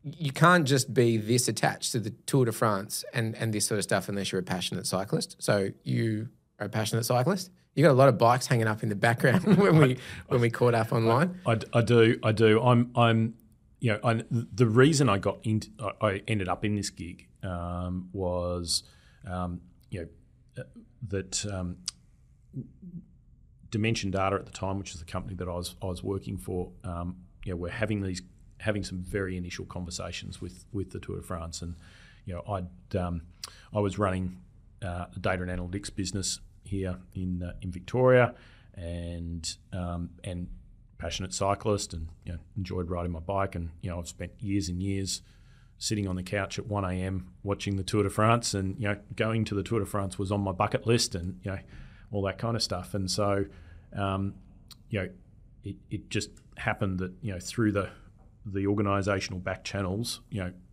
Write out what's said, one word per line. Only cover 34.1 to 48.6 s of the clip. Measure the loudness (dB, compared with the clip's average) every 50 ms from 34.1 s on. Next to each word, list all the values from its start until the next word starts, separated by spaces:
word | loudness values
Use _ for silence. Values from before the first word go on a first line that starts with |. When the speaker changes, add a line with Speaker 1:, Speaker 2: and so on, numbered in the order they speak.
| 0 -2 -4 -6 -8 -10 -20 -20 -20 -20 -20 -20 -16 -10
Speaker 2:
uh, | -8 -8 -6 -6 -8 -10 -12
a | -4
data | -2 -2 -2 0
and | -2 -4
analytics | -6 -6 -6 -6 -8 -8 -8 -8 -6
business | -6 -6 -4 -4 -4 -4 -4 -8 -8 -12 -20 -20 -20 _
here | -6 -6 -4 -4 -4 -6 -8 -12 -14 -10
in, | -6 -4 -4 -4 -4
uh, | -6 -8 -10 -10
in | -10 -10
Victoria, | -10 -10 -10 -4 0 4 6 8 8 8 6 4 2 -8 -20 -20 -20 -20 -20 -20 -16
and, | -10 -8 -8 -6 -6 -6 -8 -8 -8 -6 -6 -8 -6 -8 -10 -12 -12 -16 -10
um, | -8 -6 -6 -4 -4 -6 -6 -8 -10 -12 -10
and | -8 -8 -8 -8 -10 -12 -16 -16 -20 -20 -20 -20 -20 -16
passionate | -10 -10 -8 -6 -6 -6 -6 -4
cyclist, | -2 0 0 0 0 0 0 0 0 -2 -6
and, | -8 -10 -10 -10 -14 -14 -12
you | -12
know, | -12 -12 -14 -10 -8
enjoyed | -8 -6 -4 -4 -6 -4 -4
riding | -4 -4 -4 -4
my | -6 -6
bike, | -6 -4 -2 0 -2 -2 -2
and, | -6 -8 -8 -10 -10
you | -8 -8
know, | -6 -6
I've | -8 -10
spent | -10 -12 -12 -12 -10 -10
years | -4 -2 -2 0 0 -2
and | -4 -4
years | -2 -2 -2 -2 -4 -4 -6 -8 -10 -18 -20 -20 -20 -20 -20 -20 -20 -20 -16
sitting | -10 -4 -4 -2 -2 -2 -2
on | -4
the | -6
couch | -4 -4 -2 -4 -2 -4 -6 -10
at | -6
one | -4 -4 -2 -2
A | -2 -2
M | -2 -2 -2 -4 -6 -6 -10 -18 -10
watching | -4 -4 -4 -2 -2 -2 -2
the | -2 -2
Tour | 0 0 2
de | 2 2
France, | 2 4 4 6 4 4 2 -2 -2
and, | -2